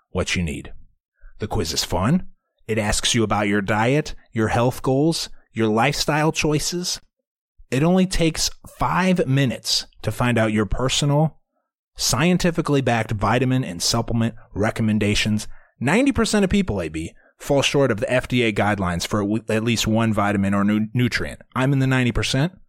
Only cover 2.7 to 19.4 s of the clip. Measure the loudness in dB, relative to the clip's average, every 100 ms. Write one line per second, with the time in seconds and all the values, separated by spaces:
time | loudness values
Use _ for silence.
2.7 | -2 0 -2 0 0 0 0 0 0 0
3.7 | 0 2 0 -2 -10 -8 -2 0 2 0
4.7 | 0 -2 2 2 0 -6 -12 _ -2 0
5.7 | 2 2 0 0 0 0 0 0 0 -2
6.7 | -4 -6 -8 -12 _ _ _ _ _ -6
7.7 | 0 2 4 2 2 0 0 -4 -6 -16
8.7 | -6 -2 0 2 2 2 2 2 -2 -4
9.7 | -4 -4 -8 -6 -2 0 2 2 2 0
10.7 | 0 0 0 2 2 2 -2 _ _ _
11.7 | _ _ -6 -2 2 2 2 2 0 0
12.7 | 0 2 0 0 -2 2 2 2 0 -2
13.7 | -4 -2 -2 0 0 0 -4 -10 -2 -2
14.7 | 0 0 2 2 0 0 -2 -4 -12 -18
15.7 | _ 0 2 2 0 0 2 2 2 0
16.7 | -2 -6 -6 -10 -12 _ _ 0 2 2
17.7 | 2 2 0 0 -2 0 0 2 2 0
18.7 | 0 -2 -2 -2 -2 0 -2